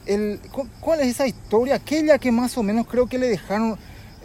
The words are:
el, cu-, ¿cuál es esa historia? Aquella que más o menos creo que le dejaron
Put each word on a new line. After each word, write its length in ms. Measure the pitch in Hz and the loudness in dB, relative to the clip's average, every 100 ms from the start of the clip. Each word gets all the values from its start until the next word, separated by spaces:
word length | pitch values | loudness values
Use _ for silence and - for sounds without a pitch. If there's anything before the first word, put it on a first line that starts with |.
| - | -2
el, 340 | 202 208 196 - | 0 -2 -4 -10
cu-, 180 | - 240 - | -8 -8 -6
¿cuál 200 | 294 320 | 0 2
es 80 | 254 | 2
esa 180 | 240 269 | 0 -2
historia? 480 | - - 208 254 | -2 0 2 2
Aquella 440 | 226 - 311 302 277 | 0 0 2 6 4
que 140 | 254 | 4
más 240 | 233 247 254 | 2 0 0
o 60 | |
menos 240 | 196 220 226 | 0 0 0
creo 200 | 240 247 | 0 0
que 120 | 254 | 0
le 100 | 254 | 0
dejaron 500 | 185 - 202 226 220 - - - - | -2 -2 -2 -2 -4 -10 -18 -20 -10